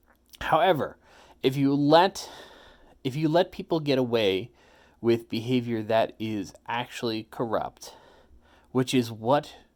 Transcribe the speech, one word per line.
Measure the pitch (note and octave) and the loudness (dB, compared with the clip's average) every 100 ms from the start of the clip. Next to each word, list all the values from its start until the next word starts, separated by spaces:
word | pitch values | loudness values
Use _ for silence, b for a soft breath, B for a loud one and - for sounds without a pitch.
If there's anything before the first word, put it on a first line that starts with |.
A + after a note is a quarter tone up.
| _ _ _ - | _ _ _ -12
However, | - D#3+ F#3 D3+ F#2 - b b b b | -2 2 2 2 -2 -8 b b b b
if | C3 C3+ | -2 2
you | C#3 | 2
let, | C#3+ C#3+ D#3+ G3 - - B B B B B B _ | 2 6 6 6 0 -14 B B B B B B _
if | C3 C3+ | -8 -2
you | D#3 | 2
let | E3+ F#3 | 2 2
people | - F3+ E3+ | -4 -4 -2
get | C#3+ C3 | 0 0
away | B2 A#2 G2+ F#2+ A#2+ b b b b b | 2 2 2 0 -2 b b b b b
with | A#2 A#2 - | 0 0 -2
behavior | A2 A#2 B2+ A#2+ A2+ | -6 -2 -2 0 -4
that | G#2+ A2+ G#2 - | 0 2 0 -2
is | A2 G#2 E2+ - - | -6 -6 -6 -12 -8
actually | A#2+ A#2+ - A#2+ A2+ A2 | -8 -8 -6 -6 -6 -8
corrupt, | - A#2 G2+ - - - B B B B - b b b | -8 -4 -4 -4 -10 -20 B B B B -20 b b b
which | B2 B2+ | -2 0
is | C3 A#2 | 0 0
what | A2 A2+ D3 D3+ - _ | -2 0 0 0 -12 _